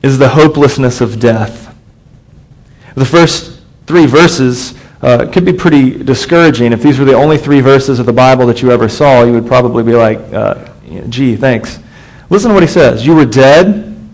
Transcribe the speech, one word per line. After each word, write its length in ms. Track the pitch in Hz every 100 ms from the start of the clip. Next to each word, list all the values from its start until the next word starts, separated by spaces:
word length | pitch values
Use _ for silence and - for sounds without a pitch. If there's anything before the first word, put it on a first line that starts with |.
is 160 | 135 135
the 120 | 135
hopelessness 680 | 143 156 151 139 - 127 120
of 200 | 120 110
death. 520 | 120 113 107 - - - _ _ _ - _ - _ - _ _ - -
The 80 |
first 560 | 131 170 170 - - - _ _ -
three 200 | 170 147
verses, 680 | 135 170 165 131 123 - - - -
uh, 240 | 131 120 -
could 180 | -
be 80 | 180
pretty 500 | 180 175 151 131 -
discouraging. 720 | 135 127 - 170 165 117 120
If 100 | 117
these 160 | 135 135
were 60 |
the 100 | 139
only 240 | 135 147 156
three 220 | 143 143
verses 400 | 131 135 135 127
of 60 | 120
the 60 |
Bible 340 | 117 127 131 123
that 140 | 117
you 120 | 127
ever 160 | 120 113
saw, 340 | - 147 127
you 120 | 120
would 120 | 117 117
probably 380 | 127 123 117
be 80 | 117
like, 260 | 117 113 - -
uh, 240 | 101 110 - - - - 87 -
"Gee, 260 | 117 135 107
thanks." 420 | 131 117 - - - - - - -
Listen 200 | 196 214
to 60 |
what 80 | 202
he 40 | 165
says. 380 | 180 135 117 127
"You 80 |
were 120 | 160 131
dead 680 | 117 135 151 190 208 - - -